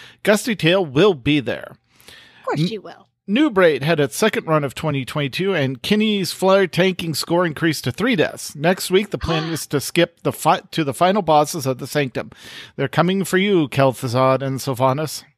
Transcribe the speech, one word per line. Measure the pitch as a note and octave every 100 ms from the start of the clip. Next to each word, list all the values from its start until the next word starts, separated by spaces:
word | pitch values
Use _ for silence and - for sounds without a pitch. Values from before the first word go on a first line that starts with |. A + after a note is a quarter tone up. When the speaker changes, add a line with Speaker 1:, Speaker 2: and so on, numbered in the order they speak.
| - _
Speaker 1:
Gusty | F#3 G#3 - G#3
Tail | D#3+ F#3+
will | E3 B2+ G#3
be | D3+ C#3+ D3
there. | A2+ D#2 - - _ _ - - - _
Speaker 2:
Of |
course | C5 F4+
Speaker 1:
N- | F3
Speaker 2:
she | G#3+
will. | E3 - _ _ -
Speaker 1:
New | A3 D4+
Braid | F#3+ F3 C3+
had | C#3+ D#3+
its | C#3 -
second | A3 A#3 E3
run | D#3
of | C#3
twenty | - D#3 C#3
twenty-two, | B2 D#3 C#3+ - F#3+
and | F3 C3+ C3+
Kinney's | - G#3+ G#3+ G3+ F3
flare | - F#3 G3 F#3+
tanking | E3 F#3+ F3 E3+
score | C#3+ - E3+ F3
increased | C#3 E3 D3
to | B2+
three | - A#3+ G3+
deaths. | - - - D3
Next | D#3+ F#3 -
week, | F#3 G#3+
the | D3
plan | - D#3+
Speaker 2:
<gasps> | D#3+
Speaker 1:
is | D#3 -
to | C#3+
skip | - - E3+ _
the | C#3+
fi-, | - D3+ F#3 -
to | -
the | C#3+
final | B2 F3+ G#3
bosses | D#3+ D3+ D3+ E3+
of | C3 B2+
the | C#3
Sanctum. | D3+ C3+ B2+ - - - - -
They're | - C#3
coming | - E3 G3
for | F3 F#3
you, | G3+ F#3 C#3
Kel'Thuzad | - C3+ A#2 C3 B2 C3 C3
and | C3+ C3+
Sylvanas. | - A#2+ C3 C3+ D#3 - -